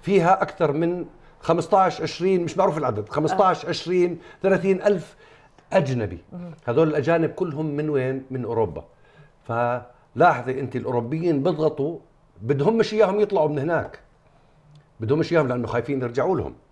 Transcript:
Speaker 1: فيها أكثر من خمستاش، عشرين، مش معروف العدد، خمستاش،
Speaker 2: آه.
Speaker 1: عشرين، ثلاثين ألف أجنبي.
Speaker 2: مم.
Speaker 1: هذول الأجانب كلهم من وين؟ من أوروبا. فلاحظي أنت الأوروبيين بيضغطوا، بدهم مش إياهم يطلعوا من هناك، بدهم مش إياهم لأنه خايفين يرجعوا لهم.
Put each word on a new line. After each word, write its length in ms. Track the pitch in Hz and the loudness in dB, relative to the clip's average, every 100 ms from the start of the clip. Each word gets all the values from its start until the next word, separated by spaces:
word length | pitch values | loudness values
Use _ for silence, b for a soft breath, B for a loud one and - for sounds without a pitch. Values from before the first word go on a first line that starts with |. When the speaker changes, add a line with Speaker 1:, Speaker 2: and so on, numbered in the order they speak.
Speaker 1:
فيها 420 | - 190 165 196 | 4 4 4 2
أكثر 300 | 196 - 156 | 2 -2 0
من 340 | 143 170 175 165 - b b | 0 -2 -2 -8 -14 b b
خمستاش، 600 | - 170 165 196 190 - | -2 0 2 4 4 0
عشرين، 420 | 160 - 180 190 | -8 -2 0 2
مش 140 | 170 175 | 0 0
معروف 200 | 190 160 | 0 2
العدد، 300 | 135 104 104 | -2 -4 -4
خمستاش، 560 | - 156 185 190 165 | -2 -2 2 2 2
Speaker 2:
آه. 40 | 165 | -4
Speaker 1:
عشرين، 500 | 165 160 180 175 170 B B | -8 -2 0 0 -2 B B
ثلاثين 400 | 196 190 190 185 | 0 2 2 2
ألف 340 | 208 196 160 - b b b _ _ | 2 0 -4 -20 b b b _ _
أجنبي. 460 | 190 135 123 107 85 - | 0 2 -2 -4 -8 -14
Speaker 2:
مم. 180 | 175 175 156 - | -16 -16 -12 -2
Speaker 1:
هذول 200 | 120 160 | 2 2
الأجانب 420 | 151 127 165 160 | 2 0 0 0
كلهم 360 | 160 180 143 156 | -2 -6 -4 -4
من 240 | 143 151 | -4 -2
وين؟ 340 | 147 127 131 131 | -2 -2 -4 -6
من 140 | 127 | -8
أوروبا. 400 | 113 113 107 76 - b b b b b | -4 -2 -2 -4 -16 b b b b b
فلاحظي 1160 | - 117 120 120 117 - _ - 170 131 120 131 | -6 -2 -2 -2 -8 -20 _ 4 4 4 -2 -4
أنت 160 | 135 127 | -4 -6
الأوروبيين 680 | 120 120 117 156 175 147 | -2 -2 -2 -4 0 0
بيضغطوا، 560 | 143 151 156 151 139 165 _ _ _ - | 0 0 -2 -2 -6 -6 _ _ _ -14
بدهم 360 | 110 135 147 226 | -4 0 2 2
مش 160 | 214 | 0
إياهم 260 | 214 196 202 | 2 2 4
يطلعوا 280 | 202 196 151 | 0 2 0
من 100 | 147 | 0
هناك، 400 | 147 160 - - _ _ _ _ _ _ _ - _ _ | 0 -2 -4 -12 _ _ _ _ _ _ _ -20 _ _
بدهم 180 | 110 147 | -2 0
مش 140 | 170 | 2
إياهم 160 | 165 139 | 2 2
لأنه 180 | 123 113 | -2 -2
خايفين 360 | 120 117 135 | -2 -2 -4
يرجعوا 340 | 123 117 143 175 | -2 -2 0 0
لهم. 180 | 76 58 _ | -2 -10 _